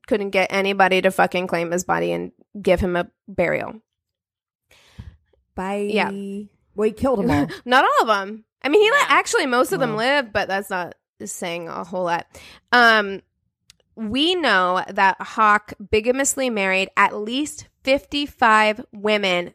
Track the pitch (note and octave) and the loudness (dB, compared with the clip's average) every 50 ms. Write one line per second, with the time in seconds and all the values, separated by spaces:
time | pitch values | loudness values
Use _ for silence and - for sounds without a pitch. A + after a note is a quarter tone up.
0 | _ - A#3 G3+ G3+ G3 G3 F#3+ F#3 - - G3 F#3+ G3 G3+ G3 F#3+ F3+ F#3+ F#3 | _ -4 -4 -2 -2 -2 0 0 0 0 0 -2 -2 0 2 2 4 4 4 2
1 | F#3+ F#3+ F#3+ - F3+ F3+ - F3 F#3 F3+ F#3 E3+ E3+ E3 E3+ F3+ F3+ - F#3 E3+ | 2 2 2 2 0 0 0 -2 -4 -4 -4 -4 -4 -4 -4 -4 -2 -2 -2 -2
2 | E3+ F3 E3+ E3+ F3+ F#3 - _ _ _ - G#3 F#3 F#3+ F3+ F3 G3 F3+ F3 F3 | -2 -2 -4 -4 -6 -10 -12 _ _ _ -18 -2 0 2 2 2 2 0 -2 -4
3 | F3 - _ _ _ - F#3+ - F3 D#3+ D3+ - - - A3 A3 _ _ _ _ | -4 -6 _ _ _ -8 -4 -2 0 0 0 -2 -4 -8 -12 -16 _ _ _ _
4 | _ _ _ _ _ _ _ _ _ _ _ _ _ _ _ _ _ _ _ - | _ _ _ _ _ _ _ _ _ _ _ _ _ _ _ _ _ _ _ -20
5 | - - - _ _ _ _ _ _ _ _ F#3+ F#3 F#3+ G3+ G3+ G3+ G#3 A3 G3+ | -20 -20 -20 _ _ _ _ _ _ _ _ -10 -8 -6 -4 -4 -4 -2 0 0
6 | F3 G3 G3 G3 G3+ G3 G3 G3+ G#3 - _ _ _ _ _ - G#3+ A3+ A3 - | 0 -2 -4 -8 -10 -10 -10 -12 -12 -14 _ _ _ _ _ -2 -2 -2 0 0
7 | B3+ C4+ B3+ G3+ C4+ - D3 C#3+ C#3 D#3+ - - - A#3+ B3+ C4+ D#4+ A#4 D5 C#5 | 0 0 0 0 2 2 2 0 0 -2 -6 -10 -2 2 4 4 4 4 4 2
8 | - A3+ G#3 G3 F#3+ G3+ A3 G#3+ - _ _ _ - C4+ D4+ G#4 G#4 A4 C5+ C#5+ | 2 2 0 0 -2 -6 -10 -12 -16 _ _ _ -2 2 4 4 4 4 4 2
9 | - - C#4+ F4 G4 - A#4 G#4+ D#4+ C4 A#3+ B3 - - G4 - C4 A#3 G#3+ G#3+ | 2 4 2 2 2 2 0 0 0 2 2 2 2 2 0 -2 -2 -2 -2 -2
10 | A#3 C4 C#4+ D4 B3+ G#3 - G#3 F3+ - F#3+ G3 G3+ - G3 F3+ F3 C3 - - | 0 0 0 0 -2 -2 -4 -4 -2 -2 -4 -6 -4 -6 -6 -6 -6 -8 -12 -18
11 | _ _ _ - A3 G3 - - G3 F3 E3+ F3 E3+ E3 - F#3 F#3+ E3+ F#3+ F3+ | _ _ _ -16 -14 -14 -12 -10 -8 -8 -8 -8 -8 -10 -10 -10 -10 -8 -6 -6
12 | F3+ E3+ E3+ E3 - - - - - - - - _ _ A#3 B3 A#3+ A3+ A3 G#3+ | -4 -2 -4 -4 -6 -10 -18 -20 -20 -20 -20 -20 _ _ 4 6 6 6 6 4
13 | G3+ G3 G3 - - _ _ _ _ _ _ _ _ _ _ _ _ _ _ A3 | 2 -2 -6 -10 -12 _ _ _ _ _ _ _ _ _ _ _ _ _ _ -12
14 | A3 G#3 A#3 C4+ D#4 F4 F#4 F4+ D#4 A#3+ G3+ F#3 F3+ F3+ F3+ F#3 - - G3 G#3+ | -8 -6 -2 -2 0 0 0 0 2 2 2 4 2 2 0 -2 -2 -4 0 2
15 | G3 F#3+ - - F#3+ - - A#3 A3 G#3 G#3 G#3+ - - - - G#3 - - G#3+ | 2 2 2 -2 -6 -8 -2 2 4 4 4 2 0 -6 -16 -18 -6 -2 -2 0
16 | G#3+ B3 B3 C4+ C#4 - - C4+ C4 B3+ A3+ G3+ F#3+ F#3+ F#3 F#3+ F#3+ F#3+ - G3 | 2 0 0 0 -2 -2 -2 -2 -2 -2 -2 -2 0 0 0 0 -2 -2 0 2
17 | G3+ F#3+ - G#3 G#3+ A3 B3 C4+ D4+ C#4+ - - - - _ _ - C4 C4+ C#4 | 2 2 0 -4 -8 -6 -6 -6 -6 -6 -10 -14 -20 -20 _ _ 0 0 0 0
18 | - _ - C#4+ D4 - - _ B3+ A3+ G#3+ G#3+ G#3+ G#3+ G#3+ A#3 - - - G#3 | 0 _ -6 -6 -6 -6 -2 _ 2 4 4 4 4 2 0 -2 -8 -16 -12 -4
19 | G3 G#3+ G#3+ G#3 G3+ F#3 F3+ F3 F3 - - | -2 0 0 2 2 0 0 -2 -2 -6 -10